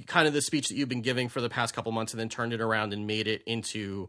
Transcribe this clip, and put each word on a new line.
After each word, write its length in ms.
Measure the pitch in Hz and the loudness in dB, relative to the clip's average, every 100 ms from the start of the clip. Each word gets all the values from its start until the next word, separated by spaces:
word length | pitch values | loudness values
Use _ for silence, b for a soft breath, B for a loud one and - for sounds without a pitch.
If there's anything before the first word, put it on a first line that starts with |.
| 123 | 0
kind 220 | 175 156 | 4 6
of 40 | |
the 80 | 147 | 4
speech 280 | 139 151 131 | 2 0 0
that 80 | 120 | -2
you've 120 | 139 | -2
been 140 | 123 | 0
giving 260 | 117 123 123 | 0 2 0
for 120 | 131 | 0
the 100 | 120 | -2
past 240 | 131 117 | 0 0
couple 160 | - 113 | 0 -2
months 220 | 113 110 | -2 -2
and 80 | 113 | -4
then 80 | 113 | -4
turned 240 | - 117 | -2 -2
it 80 | 117 | 0
around 320 | 113 110 107 | 0 2 0
and 160 | 104 104 | -2 -2
made 180 | 107 107 | 0 0
it 160 | 107 | -2
into, 640 | - 113 107 107 101 98 | -2 -4 -4 -6 -6 -6